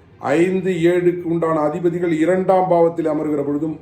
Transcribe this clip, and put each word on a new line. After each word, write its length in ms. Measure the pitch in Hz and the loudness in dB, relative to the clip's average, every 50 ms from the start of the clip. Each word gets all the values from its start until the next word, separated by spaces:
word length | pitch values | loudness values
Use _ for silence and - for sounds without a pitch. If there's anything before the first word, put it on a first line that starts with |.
| _ _ - _ | _ _ -20 _
ஐந்து, 540 | 107 123 139 160 175 190 185 190 170 190 | -4 -2 2 2 2 2 0 -2 -2 -2
ஏழுக்கு 500 | 180 165 160 170 180 180 170 175 170 - | -2 2 2 2 2 4 2 2 0 0
உண்டான 380 | - 160 170 165 165 160 160 156 | -4 -4 -2 0 0 0 0 0
அதிபதிகள் 580 | 151 147 143 180 165 175 165 170 175 170 156 151 | 0 -2 -2 0 -2 -2 -2 0 -2 -2 0 0
இரண்டாம் 500 | 160 175 185 185 185 185 190 185 185 180 | 2 2 2 0 2 2 2 2 2 2
பாவத்தில் 380 | 175 170 170 165 165 165 156 | 2 2 2 2 0 -2 -2
அமர்கிற 360 | 156 151 151 156 147 151 143 | -2 -2 -2 -2 -2 -2 -2
பொழுதும் 360 | 135 139 143 147 156 160 151 - | -2 -2 -4 -4 -4 -4 -6 -8